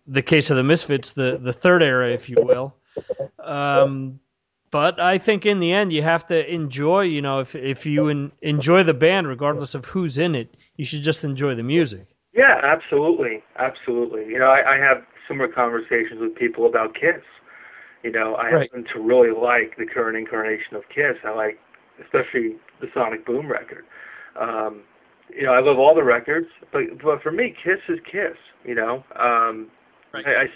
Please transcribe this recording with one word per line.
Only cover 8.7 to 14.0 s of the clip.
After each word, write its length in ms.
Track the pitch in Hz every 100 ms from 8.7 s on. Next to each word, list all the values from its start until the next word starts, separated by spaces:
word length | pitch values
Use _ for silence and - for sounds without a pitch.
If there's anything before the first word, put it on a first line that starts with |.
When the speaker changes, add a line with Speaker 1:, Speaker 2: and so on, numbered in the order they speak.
| 185
Speaker 1:
the 100 | 165
band, 340 | 135 160 190 156
regardless 460 | 123 143 147 139
of 120 | 139 120
who's 340 | 190 170 131
in 160 | 175 143
it, 200 | 113 _ _ -
you 100 | 131
should 160 | 151
just 220 | 147 151
enjoy 320 | 151 131 143 120
the 80 |
music. 440 | 117 160 139 98 95 _ _
Speaker 2:
Yeah, 260 | 226 277 127
absolutely. 800 | 139 165 - 143 156 170 123 107 - -
Absolutely. 720 | 131 - - 120